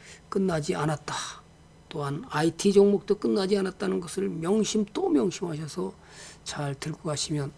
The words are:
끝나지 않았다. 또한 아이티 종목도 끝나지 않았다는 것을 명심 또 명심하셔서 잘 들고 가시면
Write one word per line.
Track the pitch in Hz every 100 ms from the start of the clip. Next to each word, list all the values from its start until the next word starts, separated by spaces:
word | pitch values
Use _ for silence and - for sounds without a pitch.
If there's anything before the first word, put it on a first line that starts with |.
| - - -
끝나지 | 202 190 160 147 180
않았다. | 156 151 - - - - - - - - -
또한 | 156 143 143 -
아이티 | 147 165 160 202
종목도 | 196 202 196 - 202
끝나지 | 240 220 190 202
않았다는 | 190 - 185 190
것을 | 175 - 196
명심 | 165 165 220 196 220 202
또 | - 370
명심하셔서 | 285 208 - 175 151 156 175 190 - - - - -
잘 | - - 143 135
들고 | 160 151
가시면 | 165 143 - 151 139